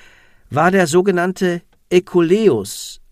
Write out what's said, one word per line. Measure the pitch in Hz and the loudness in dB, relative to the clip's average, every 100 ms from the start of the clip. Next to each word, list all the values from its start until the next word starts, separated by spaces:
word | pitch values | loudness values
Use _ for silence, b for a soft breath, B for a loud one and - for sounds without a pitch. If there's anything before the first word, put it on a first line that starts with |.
| b b b b b | b b b b b
war | 123 170 | -2 0
der | 190 170 | 2 2
sogenannte | 170 196 180 175 185 185 175 - _ _ | 2 0 0 -4 -2 -4 -4 -10 _ _
Ekoleos, | 180 175 180 165 202 214 117 98 - - - - | -2 0 0 2 2 2 0 -4 -12 -16 -20 -12